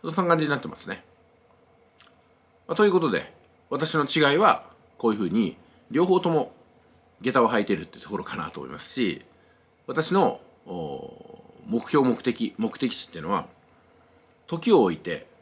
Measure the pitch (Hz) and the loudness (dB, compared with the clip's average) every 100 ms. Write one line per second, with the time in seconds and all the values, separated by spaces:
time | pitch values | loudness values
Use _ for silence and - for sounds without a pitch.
0 | 165 160 175 165 151 143 - - - 95 | -4 -2 2 2 2 -4 -6 -14 -12 -12
1 | - _ _ _ _ _ _ _ _ _ | -14 _ _ _ _ _ _ _ _ _
2 | - _ _ _ _ _ - 160 208 180 | -20 _ _ _ _ _ -8 2 4 4
3 | 160 87 - - _ _ _ 139 160 160 | 2 -2 -4 -20 _ _ _ -4 -2 0
4 | 139 160 143 147 208 - - - _ _ | 0 2 4 6 4 2 -2 -20 _ _
5 | 117 107 92 101 98 - - _ _ 131 | -2 0 0 0 0 -4 -20 _ _ 0
6 | 180 185 180 160 127 - _ _ _ _ | 2 2 4 0 -2 -10 _ _ _ _
7 | _ _ 131 127 117 117 104 92 - - | _ _ 0 2 4 2 0 -2 -4 -16
8 | - 101 - - 78 - 65 71 - - | -10 -10 -8 -8 -10 -10 -14 -12 -8 -2
9 | 107 78 - _ _ _ _ _ - 123 | -2 -2 -12 _ _ _ _ _ -8 -4
10 | 160 190 147 - - _ - 90 78 - | 0 2 2 0 -14 _ -14 -10 -8 -10
11 | - - - - - - - 113 - 151 | -14 -18 -20 -20 -20 -20 -4 -4 0 2
12 | 127 117 131 120 113 - 110 - 127 - | 4 2 -2 -2 -4 -4 -6 -2 -6 -6
13 | - 85 78 95 - _ _ _ _ _ | -10 -10 -4 -4 -4 _ _ _ _ _
14 | _ _ _ _ - 165 240 190 101 80 | _ _ _ _ -10 -4 4 6 6 0
15 | 90 78 - _ | -6 -8 -10 _